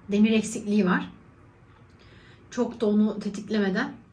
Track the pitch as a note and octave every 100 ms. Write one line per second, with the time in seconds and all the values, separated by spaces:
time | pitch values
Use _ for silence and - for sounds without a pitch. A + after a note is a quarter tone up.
0 | - G3+ A3 A3 - - G#3 G#3 F3+ C#4
1 | - - - - - - - - - -
2 | - - - - - - A#3+ - G#3+ G#3
3 | G#3+ - G#3 - - G#3+ G3 F#3 C#4+ -
4 | -